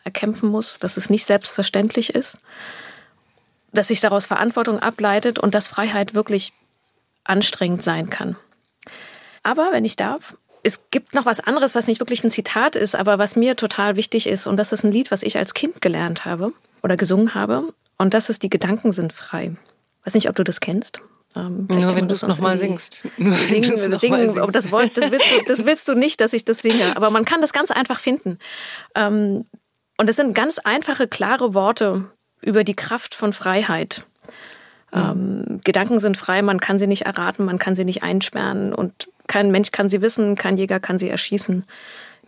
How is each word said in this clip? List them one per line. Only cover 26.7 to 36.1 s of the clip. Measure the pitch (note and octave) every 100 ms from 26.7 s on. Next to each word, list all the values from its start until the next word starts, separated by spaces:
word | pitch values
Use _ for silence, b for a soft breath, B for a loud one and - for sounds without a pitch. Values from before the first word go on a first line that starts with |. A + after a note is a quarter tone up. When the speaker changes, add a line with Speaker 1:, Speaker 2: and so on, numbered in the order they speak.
| A3+ F#3 F#3
Speaker 1:
Aber | G#3+
man | A3
kann | A3 E4
das | D4+
ganz | C#4+ D4+
einfach | C4 B3+ B3+
finden. | - C4 G3 F3 B B B B B -
Ähm, | G#3 G#3 G#3 G3 A#3 - _ _ _ -
und | A3
es | A#3
sind | C#4+ G#3+
ganz | C4 D#4+
einfache, | - B3 D#4 C#4 B3+
klare | - G3 C4 B3
Worte | G3 F#3+ A#3 G#3+ F#3 F#3+ _ _ _
über | - G#3+ G3+
die | F#3+
Kraft | - A#3 - -
von | G#3
Freiheit. | G3+ F#3 F#3 G#3 E3 - - - _ B B B B B B B
Speaker 2:
Mhm. | F#3
Speaker 1:
Ähm, | F3+ F#3+ F#3+ G3 - F#3+
Gedanken | - F#3+ G#3+ A#3+
sind | G#3